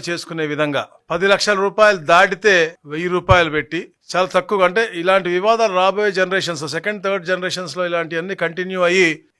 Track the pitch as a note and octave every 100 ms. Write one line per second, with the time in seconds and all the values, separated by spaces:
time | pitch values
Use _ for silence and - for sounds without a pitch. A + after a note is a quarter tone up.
0 | E3+ E3+ - E3 D3+ D3 D3 C3+ G#2 _
1 | - E3+ G3 F#3+ G#3 G3 G3 G#3 G#3+ G3
2 | D3 E3+ F#3+ F#3+ G#3+ F#3 D#3+ - D3 D#3
3 | F3 F3+ F3 F3+ E3 D3+ D3 E3 A#3+ _
4 | - E3+ F#3 F#3 F3+ G3+ F3+ F#3 A3+ F3
5 | F3 F#3+ F3 F3+ G#3 A3+ A3+ F#3 F#3+ G3
6 | G#3 F#3 F#3 F#3+ D3+ D#3 D3 D#3 G#3 G#3
7 | G3 G3 E3+ F3+ F3+ F3 F3 D#3 F3+ E3+
8 | D#3+ E3 F#3 F#3 E3+ E3 F#3 F#3 F3 F#3
9 | E3+ D3+ _